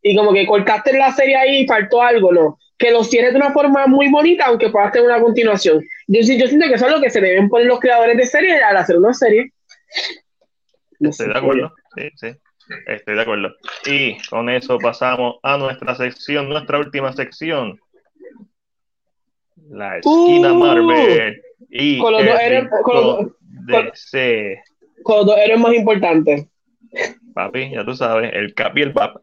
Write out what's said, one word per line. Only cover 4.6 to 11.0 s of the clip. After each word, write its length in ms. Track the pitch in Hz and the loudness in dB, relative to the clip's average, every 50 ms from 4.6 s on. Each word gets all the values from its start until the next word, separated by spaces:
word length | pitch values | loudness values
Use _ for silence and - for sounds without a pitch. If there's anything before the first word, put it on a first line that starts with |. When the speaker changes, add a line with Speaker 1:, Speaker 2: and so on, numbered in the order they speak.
| 233 214 | 0 0
Speaker 1:
puedas 220 | 220 208 202 208 | 0 0 0 0
tener 160 | 208 247 240 240 | 2 2 2 2
una 100 | 240 233 | 2 2
continuación. 640 | 233 233 214 - 233 220 208 190 - 185 156 156 156 - - - - | 2 2 2 2 0 0 0 0 2 2 2 0 0 -6 -20 -18 -4
Yo, 160 | - 196 226 | 0 2 2
sí, 180 | 226 220 262 233 | 4 2 2 2
yo 60 | 262 | 2
siento 220 | 240 277 302 330 | 2 2 2 2
que 80 | 302 254 | 2 2
eso 100 | 202 247 | 2 2
es 60 | 262 | 0
lo 100 | 311 311 | 2 2
que 80 | 277 240 | 0 0
se 120 | - 226 | 0 0
deben 280 | 196 185 180 190 202 202 | 0 2 2 2 2 2
poner 160 | 233 240 240 | 2 2 2
los 140 | 247 247 240 | 2 0 2
creadores 360 | 247 254 240 233 233 233 233 | 2 2 4 4 4 2 2
de 80 | 233 254 | 2 0
serie 340 | 240 - 294 302 370 339 294 | 0 0 0 2 2 2 2
al 160 | 247 208 196 | 2 2 2
hacer 180 | 190 170 - 175 | 2 2 2 2
una 160 | 170 185 226 254 | 4 4 2 2
serie. 360 | - 269 226 208 220 262 269 _ _ _ _ - _ _ _ - - - - - - _ _ _ _ _ _ _ _ _ _ _ _ _ _ _ | 2 2 2 2 2 0 -2 _ _ _ _ -20 _ _ _ -12 -10 -10 -10 -12 -16 _ _ _ _ _ _ _ _ _ _ _ _ _ _ _
No 100 | _ | _